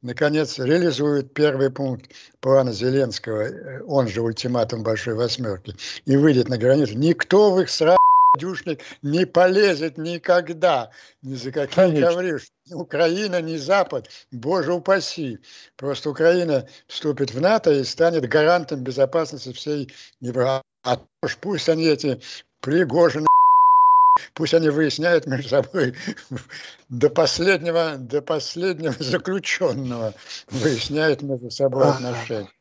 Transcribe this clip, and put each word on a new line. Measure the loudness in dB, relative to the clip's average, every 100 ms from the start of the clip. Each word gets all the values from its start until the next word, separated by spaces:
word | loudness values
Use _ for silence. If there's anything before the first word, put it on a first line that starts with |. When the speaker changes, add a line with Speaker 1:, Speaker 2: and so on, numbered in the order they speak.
Speaker 1:
наконец, | -10 -2 0 0 -4 -4
реализует | 0 2 2 0 0 -2 -4
первый | 0 0 2 -2
пункт | 0 -6 -6 -12 -20 -20 _
плана | 2 2 2
Зеленского, | -2 0 0 0 -4 -6 -4
э, | -4 -8 -14 -16 -4
он | 0 0
же | -2
ультиматум | -4 -4 -4 -2 -2 -2
Большой | -4 -4 -4 -4
Восьмерки, | -4 -4 -6 -8 -10 -16 -14 -14 0
и | 4
выйдет | 6 4 2
на | 0
границу, | 2 2 2 0
никто | 0 0 2 4 4
в | 4
их | 0
сра-, | 0 4 6 6 6 6 4
дюшник | 0 -8 -8 -10 -12 -12
не | -4 -2 0
полезет | 4 4 4 2 0 -4 -6
никогда, | -8 -8 2 0 0 0 2 2 -2 -14 -20 _
ни | -14
за | -10 -8
какие | -6 -4 2 4
Speaker 2:
Конечно. | 4 2
Speaker 1:
ковришки. | 0 -2 -6 -10 _ _
Ни | -16
Украина, | -8 0 0 0 -4 -4
ни | -6 -8
Запад, | 0 0 0 -4 -10 -20 _
боже | -10 -2 -2 -2
упаси. | -4 0 0 0 -8 -8 -10 _ -20 -20 _
Просто | -8 -6 -6
Украина | 2 2 4 2 -2 -4 -18 _
вступит | -8 -4 -2 -4
в | 0
нато | 2 2 2
и | 2
станет | 0 0 0 2 0
гарантом | 2 4 2 0 -8
безопасности | -6 0 0 0 -4 -8 -14
всей | -12 -6 -6 -6 -14 -20 _
Европы. | -6 -2 0 0 -6 _
А | -4 -4 _ _
уж | -8 -6
пусть | -6 -4 0
они | 0 2
эти | 0 0 -4 -8 -20 _ _
Пригожины, | -2 0 2 4 2 2 2 6 6 6 6 6 6 6 4 2 0 -6
пусть | 0
они | 2 2
выясняют | 0 -2 0 0 0 0
между | -6 -2
собой | -2 -2 -2 -4 -4 -12 -12 -12 -14
<laughs> | -14 -20 -20 -20 _
до | 0 0
последнего, | 2 0 0 0 0 0 -2 -2 -4
до | -6 -6
последнего | -4 -6 -6 -6 -4 -4 -6 -6
заключенного | -4 -4 -4 -6 -4 -2 -2 -2 -6 -6 -8 -8 -18 -20 -10
выясняют | -2 -2 -2 -4 -2 0 0
между | -4 -8 -8
собой | -2 -2 2 2
Speaker 2:
Ах. | 2
Speaker 1:
отношения. | -4 -8 -6 -8 -8 _